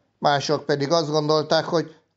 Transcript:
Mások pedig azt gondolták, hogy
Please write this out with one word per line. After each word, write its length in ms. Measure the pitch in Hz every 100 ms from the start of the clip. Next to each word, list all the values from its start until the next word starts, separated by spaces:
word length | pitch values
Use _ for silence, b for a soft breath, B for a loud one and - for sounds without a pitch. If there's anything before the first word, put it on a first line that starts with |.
| _ _
Mások 480 | 147 143 143 143 -
pedig 260 | 143 139
azt 180 | 170 147
gondolták, 560 | 151 151 156 147 160 156
hogy 300 | 170 156 - _